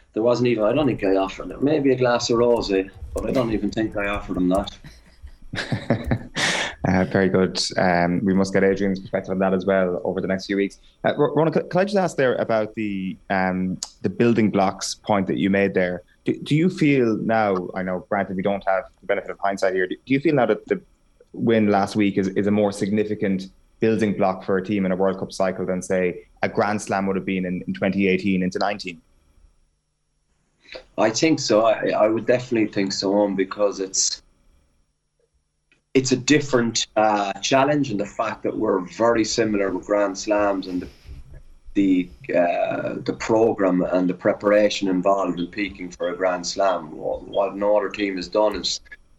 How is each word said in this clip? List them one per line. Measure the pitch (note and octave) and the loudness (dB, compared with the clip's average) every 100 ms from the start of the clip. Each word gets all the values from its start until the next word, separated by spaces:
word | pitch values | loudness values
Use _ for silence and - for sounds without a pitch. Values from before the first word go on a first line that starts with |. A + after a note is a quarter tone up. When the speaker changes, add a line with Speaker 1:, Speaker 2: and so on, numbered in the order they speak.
| _ | _
Speaker 1:
there | G#2+ | 0
wasn't | A#2 A#2+ B2 | 2 2 2
even, | A2 | 2
I | G#2+ | 2
don't | C3 C#3 | 2 0
think | G#2 | 0
I | F#2+ F#2+ | 0 2
offered | F#2+ - F2+ | 0 -6 -12
them, | - | -2
maybe | C3+ D#3 C#3 | 0 2 2
a | B2+ | 2
glass | B2+ A#2+ - | 2 2 2
of | A#2 | 2
rosé, | A#2+ A#2 G2 F#2+ F#2+ - - | 4 4 2 0 0 -8 -8
but | - A2 | -6 -2
I | |
don't | B2+ A#2 | 0 0
even | G#2 G2+ | 0 -2
think | A2+ G#2+ G#2+ | -2 -4 -2
I | G2+ | -4
offered | G2+ - F2+ | -4 -4 -2
them | F2+ | 2
that. | F#2+ G2+ - - - - - - - - | 2 -2 -10 -20 -20 -20 -20 -20 -18 -12
Speaker 2:
<laughs> | - - - - A#2 - - - - - - - - F#2+ | -10 -6 -6 -2 -4 -2 -4 -6 -4 -2 -2 -4 -2 0
Uh, | F#2 F#2 | 2 2
very | G2 F#2 | 2 4
good. | F#2+ F#2 F#2 - - | 4 2 0 -4 0
Um, | F#2 F2 F2 F2 | 2 2 2 2
we | G2 | 2
must | F#2+ F#2+ | 2 2
get | G2 | 2
Adrian's | F#2+ G2 G2 F#2 | 2 2 0 -2
perspective | - F#2+ G2 | -4 -6 -4
on | F#2+ | -2
that | F#2+ | 0
as | F#2 F#2 | 0 2
well | F#2+ F#2 F2+ | 2 0 -2
over | - F#2 | -4 -4
the | F#2 | -4
next | F#2+ - | -4 -2
few | G2 | -2
weeks. | G2 - - _ | -2 -4 -20 _
Uh, | A2+ - | -2 0
R-, | D3 | 0
Ronan, | D3 D#3+ | 2 2
c-, | F3 | 0
could | - F3 | 0 -2
I | |
just | G3+ G3+ | 0 0
ask | F3+ - | -2 0
there | B2+ - | 0 0
about | G#2+ A2 G#2+ A2 | 0 0 -2 -4
the, | G#2+ G2 F#2+ - - | -4 -4 -6 -8 -4
um, | G2 F#2 F#2 F#2 F2 - - | 0 0 0 -2 -4 -10 -6
the | G2 | -6
building | F#2 A#2+ A#2 G#2 | 2 2 4 2
blocks | F#2+ F#2+ - - | 2 0 -2 -10
point | - - G2+ F#2 | -8 -2 0 0
that | C2 | 0
you | F#2+ | 2
made | G2 G2 | 2 2
there? | G2 F2+ F2+ - _ | 2 -2 -4 -12 _
Do, | - - | -4 -4
do | - | 0
you | D3 F3+ | 2 2
feel | F3+ D3+ C#3 A#2 A2 | 2 2 4 2 0
now, | G#2+ A2+ G#2+ F#2 F2+ | 0 2 2 0 -4
I | F#2+ | -6
know, | F#2 F2+ - | -6 -6 -4
granted, | G2+ F#2+ F#2 | -2 -2 -2
we | |
don't | G2 G2 F#2+ | -2 -2 0
have | F#2+ - _ | -2 -4 _
the | F#2+ | -4
benefit | G2+ F#2+ | -4 -4
of | F2+ | -6
hindsight | G2 G2 G2 | -4 0 0
here, | F#2 F#2 | 0 -2
do, | F#2+ - | -4 -2
do | |
you | C#3 | 0
feel | D#3+ C#3+ | 2 2
now | A2 | 2
that | G#2+ - | 0 -2
the | F#2+ - _ _ _ _ | -6 -6 _ _ _ _
win | - A#2 A2+ G#2+ | -4 0 2 4
last | G2+ G2 G#2+ | 2 0 0
week | G2+ G2 | 0 2
is, | F#2+ | -2
is | G#2 G2+ | 0 0
a | |
more | G#2 G#2 | 2 0
significant | G2 G2 G#2+ G#2+ G#2 G#2 F#2+ F#2+ _ _ - | 0 -2 -2 -2 -2 -2 -4 -6 _ _ -2
building | A2+ G#2+ G#2 F#2+ | 0 2 0 2
block | F#2+ F#2 | 0 0
for | - F#2+ | -2 -2
a | |
team | F#2 G#2 F#2+ | 0 -2 0
in | |
a | F#2 | 0
World | F#2+ F#2 | 0 -2
Cup | G2 | -8
cycle | - F#2+ F#2 F#2 | -4 -2 -2 -4
than, | F2+ | -4
say, | - F#2 F2+ E2+ - - | -2 0 0 -4 -12 -6
a | G2+ | -4
Grand | - G#2 G#2 | 0 0 -2
Slam | - G2+ G2 | -2 -2 0
would | F#2+ | -2
have | F#2 | -2
been | F#2+ | -4
in, | F#2 F2+ - | -4 -6 -6
in | |
twenty | F#2 G2 F#2+ G2+ | -2 -2 2 2
eighteen | F#2 G#2 F#2 | 2 0 0
into | F#2 G2 | 0 -2
nineteen? | G2 G#2 F2+ E2 _ _ _ _ _ _ _ _ _ _ _ _ _ _ _ _ - - - - | -4 -4 -10 -14 _ _ _ _ _ _ _ _ _ _ _ _ _ _ _ _ -20 -20 -10 0
Speaker 1:
I | A2 | 0
think | - D#3+ C#3+ | 2 2 2
so. | - G#2+ A2+ | 4 4 6
I, | G2+ F#2+ | 2 0
I | - A2 | 4 4
would | A2+ A2 | 4 2
definitely | B2 - A#2 G#2+ | 0 2 0 0
think | G#2 F#2+ | 0 -2
so, | - G2 G2+ | 0 0 2
um, | G2+ | 2
because | G2 F#2+ G#2 G#2 F#2+ | 0 -2 0 -2 0
it's, | F#2+ - - - _ _ _ _ _ _ _ _ _ _ _ _ _ _ _ _ _ | -6 -2 -2 -4 _ _ _ _ _ _ _ _ _ _ _ _ _ _ _ _ _
it's | C3+ C3 | 0 2
a | B2+ | 0
different, | B2 D3 C#3+ B2 A#2 A2+ - - | 2 2 2 0 0 -2 -2 2
uh, | G#2+ G#2 G2 F#2+ | 2 2 -2 -4
challenge, | - C3+ C#3 D3+ B2+ | 0 2 4 2 -2
and | G2+ | -4
the | |
fact | G2+ - A2 G2+ | -6 -4 -6 -4
that | G#2+ | -6
we're | G#2 G#2+ G2 | -2 0 0
very | F2+ - A#2 A2+ | -2 0 2 2
similar | G#2+ - G#2+ G2+ F#2+ | 0 0 0 0 0
with | F2+ F#2 | -2 0
Grand | G#2 G2+ F#2+ | 2 2 -2
Slams | G#2+ G#2 G2+ F#2+ F#2 | -2 0 2 -2 -4
and | F2+ | -6
the, | E2 - - - - - - - - G2+ F#2+ F#2 F2 - - | -8 -16 -20 -18 -18 -20 -20 -20 -6 0 4 2 0 -8 -2
the, | F2 | 2
uh, | - - - - - - | 2 0 -2 -2 -4 -6
the | - - | -6 -6
programme | - A2+ A2+ G2+ F#2+ F2+ | 0 4 4 4 2 2
and | E2+ F2+ F2+ | 2 2 0
the | |
preparation | F2+ G#2+ F#2 G#2 G#2 G#2 - G2 | 0 -2 0 4 4 4 2 0
involved | F#2 F#2+ G2 F2+ E2+ | 2 2 2 0 -4
in | E2+ | -6
peaking | G#2 G2 F2+ F2+ | -4 -6 -6 -12
for | - F2 | -6 -6
a | |
Grand | F2 F#2 F2+ E2+ | -2 -2 -2 -4
Slam. | F#2+ G2 E2+ D#2 | 0 0 0 -4
What, | D#2 - - - | -8 -6 -6 -4
what | - G2 G2 | -2 -2 0
no | G#2 G#2 | 2 2
other | G2 | 0
team | G#2+ G2+ F#2 | -4 -4 -4
has | F2 | -2
done | G#2+ G#2+ F#2+ | 0 0 0
is | F2 - - - _ | -6 -8 -12 -20 _